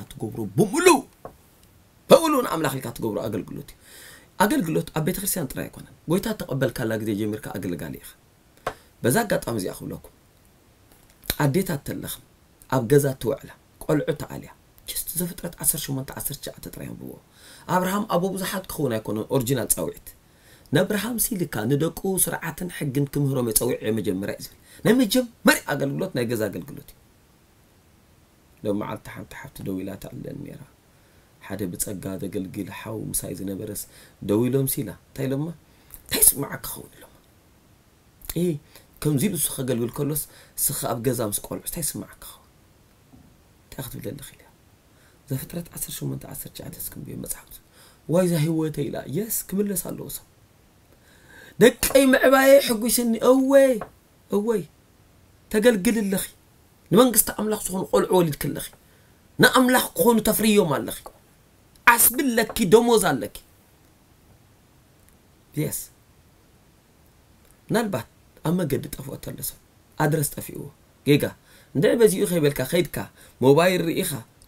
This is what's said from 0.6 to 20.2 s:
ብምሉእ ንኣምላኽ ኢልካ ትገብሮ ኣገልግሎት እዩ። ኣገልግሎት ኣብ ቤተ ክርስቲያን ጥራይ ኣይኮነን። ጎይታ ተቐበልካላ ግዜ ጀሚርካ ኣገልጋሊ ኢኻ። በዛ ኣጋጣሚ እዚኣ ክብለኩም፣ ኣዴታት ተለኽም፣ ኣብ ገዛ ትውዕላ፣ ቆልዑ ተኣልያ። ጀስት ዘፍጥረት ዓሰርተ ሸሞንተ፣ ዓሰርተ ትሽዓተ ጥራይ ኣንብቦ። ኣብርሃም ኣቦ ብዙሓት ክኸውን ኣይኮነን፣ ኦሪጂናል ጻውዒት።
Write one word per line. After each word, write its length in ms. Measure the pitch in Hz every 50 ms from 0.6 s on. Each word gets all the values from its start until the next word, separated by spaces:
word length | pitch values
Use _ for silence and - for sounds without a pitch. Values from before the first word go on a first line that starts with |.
| 214 190 220 330 370 370 320 - - - - _ - - - - _ _ _ _ - - _ - _ _ _ _ _ -
ብምሉእ 320 | 190 269 330 320 302 254
ንኣምላኽ 320 | 240 - 165 160 156 135 135
ኢልካ 140 | 131 - 117
ትገብሮ 280 | - - - 113 101 80
ኣገልግሎት 500 | - 117 104 - - - - - - -
እዩ። 80 | - - - - - - - - - - - - _ -
ኣገልግሎት 480 | 190 208 302 277 180 160 156 170 165 -
ኣብ 140 | - 160 151
ቤተ 140 | 185 180
ክርስቲያን 300 | - 208 190 - 180 147
ጥራይ 180 | - - - -
ኣይኮነን። 300 | - - - - - - - _
ጎይታ 240 | - 160 202 - 226 214
ተቐበልካላ 560 | - 180 - 135 135 135 120 - - 120 110 113
ግዜ 120 | 107 104 110 104
ጀሚርካ 300 | 98 110 107 107 107 - -
ኣገልጋሊ 460 | - 101 90 92 87 76 82 76 64
ኢኻ። 140 | - - - - _ _ _ _ _ _ _ _ _ - - - - - _ _ _
በዛ 160 | - 117 143 226
ኣጋጣሚ 360 | 240 190 - - - - 117
እዚኣ 180 | 107 92 92 -
ክብለኩም፣ 400 | - 98 98 95 - - - - _ _ _ _ _ _ _ _ _ _ _ _ _ _ - - - - - _ _ - - -
ኣዴታት 440 | - 151 139 131 185 190 180 160 143 -
ተለኽም፣ 400 | 117 90 - - - - - - _ _ _ _ _ _ - - -
ኣብ 140 | 131 131 113
ገዛ 200 | 107 147 143 139 135 127
ትውዕላ፣ 360 | - - 110 - - - - - - _ _ _ -
ቆልዑ 260 | - - 156 147 - -
ተኣልያ። 400 | 151 143 - - 139 - - - - _ _ _ _ - -
ጀስት 200 | - - - - - -
ዘፍጥረት 420 | 170 180 170 - - - 170 -
ዓሰርተ 260 | - 156 - - 151
ሸሞንተ፣ 280 | - - 135 131 135 -
ዓሰርተ 280 | - - - - 139 -
ትሽዓተ 260 | - - - - -
ጥራይ 220 | - - - 69
ኣንብቦ። 240 | 60 58 - 64 64 - - - _ _ - - - - - -
ኣብርሃም 380 | - 165 185 185 185 196 208 202
ኣቦ 160 | - 170 175 180 190
ብዙሓት 360 | 180 185 185 180 - 190 -
ክኸውን 280 | - - - 143 123 113
ኣይኮነን፣ 340 | 107 - - 107 110 -
ኦሪጂናል 400 | - 123 135 120 117 139 123 101 -
ጻውዒት። 380 | - - 82 - - - - - - -